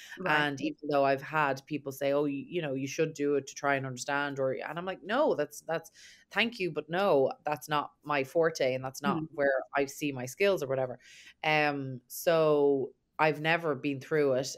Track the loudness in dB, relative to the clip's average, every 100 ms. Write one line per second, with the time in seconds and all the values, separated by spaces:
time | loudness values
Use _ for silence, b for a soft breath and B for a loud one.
0 | B B 0 2 2 -2 -6 -6 0 2
1 | 4 2 -2 0 0 -2 -6 -8 -8 -4
2 | 0 0 0 -4 -6 -6 -4 -4 -4 -2
3 | -2 -2 0 0 -4 -4 0 0 -2 -8
4 | -4 -2 -2 -2 -2 -2 -6 -8 -8 -8
5 | -4 0 2 0 -2 -6 -6 -6 -6 B
6 | B B B -2 0 -2 -6 -4 -4 0
7 | 4 4 4 0 -6 -6 -2 -2 -2 _
8 | -2 -2 0 2 2 2 0 -2 -6 -4
9 | -2 -2 -4 0 2 2 0 -2 -2 -4
10 | -6 -4 -6 0 2 2 0 -2 -2 -6
11 | B B B B 0 2 2 0 -4 -8
12 | -12 -4 2 4 6 6 6 4 0 -8
13 | _ 2 2 2 0 0 0 -2 -4 -6
14 | -2 2 4 2 -2